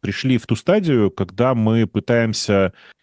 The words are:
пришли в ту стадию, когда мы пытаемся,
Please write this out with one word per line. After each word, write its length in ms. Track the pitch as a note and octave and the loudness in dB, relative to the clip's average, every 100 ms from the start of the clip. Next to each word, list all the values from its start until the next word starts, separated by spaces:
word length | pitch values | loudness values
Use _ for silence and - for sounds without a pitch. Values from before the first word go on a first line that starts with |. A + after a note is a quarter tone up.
пришли 360 | G2+ - C3 B2 | -8 -4 -2 -2
в 120 | - | -2
ту 80 | A2+ | -4
стадию, 560 | - G#3 E3+ B2+ G2 | 0 0 2 2 0
когда 420 | - F#2+ - B2+ | -2 -6 -2 0
мы 320 | A#2+ A2 A2+ A2 | 0 2 2 0
пытаемся, 840 | G#2+ - A#2 A2+ G#2+ - G2 F#2+ - - _ | -2 -2 0 0 -2 0 0 0 -4 -20 _